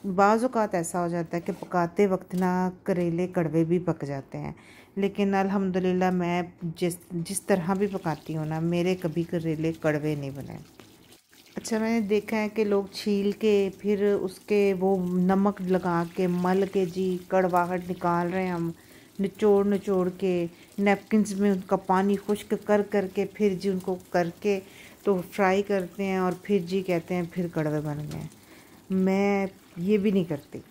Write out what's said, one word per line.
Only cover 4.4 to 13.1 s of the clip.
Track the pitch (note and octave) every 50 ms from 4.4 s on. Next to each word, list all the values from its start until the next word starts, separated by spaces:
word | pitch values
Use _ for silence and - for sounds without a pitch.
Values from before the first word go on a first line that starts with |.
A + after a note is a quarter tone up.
| D3 D3 - - - - - - - - _
लेकिन | G3 G3 G3 G3 - G3+ G3 G3
अल्हम्दुलिल्लाह | F#3+ F#3+ G3 G3 G#3 G3 F#3 F3+ F#3+ F3+ F#3 F3+ F3+ F#3 F#3
मैं | F#3 F3+ F3 E3+ F3 F3+ F3 E3+ - - F3+ E3+ D#3+
जिस, | - F3+ F3 E3+ - - - F3+
जिस | E3+ E3 - G3 - -
तरह | - G3+ F#3+ D#3+ F3 G3
भी | F#3 G#3
पकाती | G3+ F#3+ F#3 - E3+ D3+ - - - D#3
हूँ | D#3 D#3
ना | D#3 D#3 D#3+
मेरे | E3 E3+ E3+ F3 F3 F#3 F#3
कभी | F3+ F3+ E3+ D3+ E3+ E3
करेले | - - E3+ D#3+ E3 D#3 D3+ D#3 E3 D#3+
कड़वे | D#3+ - D#3 D3+ D3 D3 D3+ D3+
नहीं | C#3+ C#3+ C3+
बने। | C3+ C#3 B2 - A2+ - - - - - - - - - - - - _ _ _ _ - - - -
अच्छा, | - - - A3+ A3
मैंने | A3 A3 A#3 A#3 G#3+
देखा | F#3+ G#3+ G#3 G#3 - A3+
है | G#3+ G#3+ G#3
कि | G#3+ A3+ G#3+
लोग | G3+ G3 G3 G3 F#3+ -
छील | - - G#3+